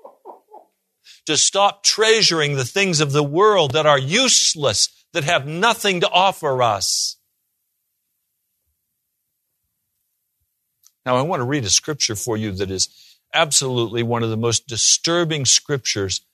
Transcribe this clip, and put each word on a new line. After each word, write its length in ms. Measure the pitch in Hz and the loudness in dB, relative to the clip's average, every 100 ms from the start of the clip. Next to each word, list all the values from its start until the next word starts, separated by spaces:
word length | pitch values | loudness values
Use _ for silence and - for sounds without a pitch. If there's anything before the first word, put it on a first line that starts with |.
| - - - - _ 427 _ _ _ _ _ - - | -20 -20 -20 -20 _ -20 _ _ _ _ _ -18 -4
To 100 | - | 0
stop 460 | - 196 202 - | 0 2 2 2
treasuring 720 | - - 214 220 165 165 147 | -2 2 2 4 2 2 0
the 100 | 139 | -2
things 360 | 123 190 196 156 | -2 0 0 2
of 120 | 151 | 0
the 100 | 143 | 0
world 480 | 143 156 214 202 143 | 0 4 4 4 2
that 140 | 156 151 | 2 4
are 120 | 139 | 2
useless, 920 | 135 202 262 - - 160 139 101 - _ _ | 2 0 2 2 0 0 0 0 -2 _ _
that 120 | 165 | -6
have 220 | 147 165 139 | 0 -2 -2
nothing 540 | 165 226 220 202 180 | -2 0 0 -2 -2
to 100 | 190 | 0
offer 520 | 180 190 - 151 131 | 2 2 0 -4 0
us. 540 | 117 101 90 - - - _ _ _ _ _ _ _ _ _ _ _ _ _ _ _ _ _ _ _ _ _ _ _ _ _ _ _ _ _ _ _ _ _ _ _ _ _ _ | 2 0 -2 -2 -4 -8 _ _ _ _ _ _ _ _ _ _ _ _ _ _ _ _ _ _ _ _ _ _ _ _ _ _ _ _ _ _ _ _ _ _ _ _ _ _
Now, 120 | 127 123 | -2 -2
I 60 | |
want 180 | 151 180 | 0 -2
to 40 | |
read 200 | 123 147 | -2 -2
a 60 | 101 | 0
scripture 460 | - - 151 - 104 | -2 -2 -4 -4 -4
for 200 | - 110 | -4 -4
you 140 | 107 | -4
that 180 | 95 95 | -4 -6
is 180 | 92 - - - _ _ | -4 -6 -8 -20 _ _
absolutely 680 | 151 160 - 135 123 117 117 | -2 0 0 -2 -2 -2 -2
one 200 | 117 117 | -2 -2
of 80 | 113 | -2
the 60 | 110 | -2
most 300 | 117 113 - | -2 -2 -4
disturbing 760 | 113 - - - 170 170 156 | -2 0 0 0 0 0 -2
scriptures 800 | 127 - - 143 - 110 98 92 _ | 0 0 0 -6 -4 -4 -4 -6 _